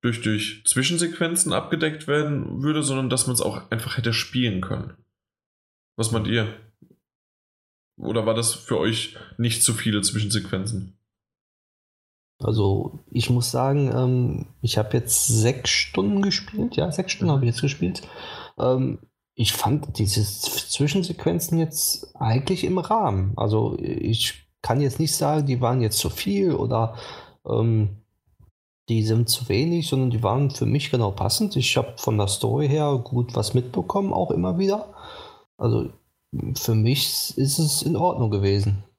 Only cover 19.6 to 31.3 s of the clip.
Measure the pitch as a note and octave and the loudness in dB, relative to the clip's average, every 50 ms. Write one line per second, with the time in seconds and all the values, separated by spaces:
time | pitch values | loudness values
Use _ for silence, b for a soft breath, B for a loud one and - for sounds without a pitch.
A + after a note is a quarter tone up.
19.6 | - - B2+ D3+ - - - - G#2+ F#2 - A2 G#2+ G#2 - - - - - - | 0 0 0 0 -2 -6 -2 -2 0 0 2 0 0 -2 -2 -6 -6 -6 -6 -6
20.6 | - - - - C#3 D3 - G3 F3+ - E3+ - - E3+ E3+ E3+ - - E3 E3 | -6 -6 -2 0 0 2 2 0 -2 -2 -6 -4 -2 -2 0 0 -2 0 0 0
21.6 | E3 D#3+ - - - - - - - - _ - - A2 A2+ B2+ C#3 - F#3+ E3+ | 0 0 -2 -4 -2 -2 -2 -4 -8 -18 _ -4 0 2 2 2 2 0 -2 0
22.6 | - - F3+ F#3 F#3 - G#3 A3+ G#3+ D3 G2+ F#2+ F#2+ G2 G#2 - A2 G#2+ G#2 G#2+ | 0 0 0 0 0 0 0 2 2 2 2 2 0 0 0 0 0 2 2 2
23.6 | A2+ - - - - - - - - - A2+ A2+ - - - - - _ _ _ | 2 0 -2 -4 -4 -4 -4 -2 0 0 0 0 -2 -4 -6 -8 -18 _ _ _
24.6 | - - A#2 C3+ C#3+ C#3 - - D#3+ D3+ - - D#3 D3 D3+ D#3 D3 C#3 B2+ A#2+ | -2 0 2 2 2 0 0 0 -2 -2 0 0 2 2 2 2 2 2 0 2
25.6 | B2+ A#2 B2 C3 A#2+ G#2+ - - - E2+ - - - F#3+ G3+ G3+ G3 F3+ - - | 2 2 2 4 2 2 2 0 -2 -2 -4 -4 -2 -2 0 2 2 2 2 0
26.6 | - A#2 B2 A2+ A2+ A2+ A2+ B B B B B B B B B _ - - A2+ | 0 0 2 2 0 0 -2 B B B B B B B B B _ -2 0 2
27.6 | A2+ A#2 A2+ A2 G#2+ G2+ G2 G#2 _ _ _ _ _ _ _ _ - - _ _ | 4 4 4 4 2 2 -2 -6 _ _ _ _ _ _ _ _ -20 -20 _ _
28.6 | _ _ _ _ _ - A#2 A2+ G#2+ A2 A2 A2+ A#2 A2+ - - B2 - F#2+ G#2 | _ _ _ _ _ 0 0 2 2 4 4 2 4 2 0 -4 -2 0 0 2
29.6 | C#3 E3 E3+ E3+ D#3 - - C3 C3 B2+ A#2+ A2 A#2 A#2 A2 C3 C#3+ C#3 C#3 - | 2 2 0 0 0 0 0 0 0 0 0 2 2 2 2 2 2 0 0 0
30.6 | A#2+ A2 A2 C#3+ C#3 - - B2 A2+ G2+ F#2+ - - G2+ | 0 0 2 0 0 0 0 2 2 0 0 0 -2 -2